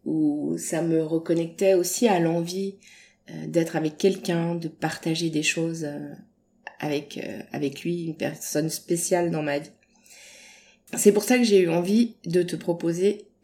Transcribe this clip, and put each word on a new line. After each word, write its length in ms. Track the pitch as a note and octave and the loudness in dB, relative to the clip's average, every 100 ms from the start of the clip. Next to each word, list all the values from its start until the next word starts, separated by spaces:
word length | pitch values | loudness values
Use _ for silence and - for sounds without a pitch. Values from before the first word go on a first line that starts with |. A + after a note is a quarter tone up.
où 520 | D#3 D#3 D3+ D3 D3 E3+ | -2 0 2 0 -2 -4
ça 240 | - E3 | -4 -2
me 200 | E3 D#3+ | 2 0
reconnectait 720 | D#3 E3 E3 E3+ E3+ - G3 | 2 -2 0 0 -2 2 4
aussi 340 | F#3+ F3 - A#3 | 4 2 2 4
à 100 | F3+ | 4
l'envie, 580 | E3 E3+ E3+ F#3 G3 G3 - - - _ - | 2 0 -2 -4 -6 -8 -20 -20 -20 _ -18
euh, 160 | D#3+ D#3 | -12 -2
d'être 300 | E3 E3 D#3+ | 0 0 0
avec 200 | D#3 D3+ | -2 2
quelqu'un, 560 | G3 F#3+ - E3+ E3+ | 0 2 -2 0 0
de 140 | E3+ E3 | -2 -6
partager 600 | - D#3 - E3 D#3+ E3 | -6 -6 -4 -4 -2 -2
des 120 | D#3 | 0
choses, 420 | D#3 - E3 E3 | -2 -2 -4 -4
euh, 280 | D3+ C#3+ D3 - - _ _ _ - - | -8 -8 -12 -14 -20 _ _ _ -20 -10
avec, 380 | D3+ D3 D3 - | -4 -4 -4 -10
euh, 220 | - G2+ - | -10 -12 -10
avec 300 | - C#3+ C#3 | -4 -4 -4
lui, 220 | E3 F3 | -4 -4
une 120 | E3 D#3 | -6 -4
personne 540 | D3 D3+ - D3+ D#3+ | -6 -6 -4 -2 -2
spéciale 600 | - - E3+ - F3+ E3+ | -6 -4 -2 2 2 2
dans 120 | D#3+ | -2
ma 180 | D3+ C#3+ | -2 -4
vie. 100 | D#3 _ _ _ _ - - - - - _ _ _ E3 | -6 _ _ _ _ -20 -20 -20 -20 -20 _ _ _ 4
C'est 160 | G#3+ | 6
pour 100 | G3+ | 6
ça 160 | - B3 | 2 4
que 60 | |
j'ai 160 | A#3 G3 | 6 6
eu 80 | F3 | 4
envie 480 | E3 F3+ G#3+ A#3 - F3 | 2 2 2 2 -2 0
de 160 | F3 | 0
te 140 | F3 E3 | 0 -4
proposer 720 | - E3+ E3 E3+ G3 G#3 - _ | -4 -2 -2 2 0 0 -10 _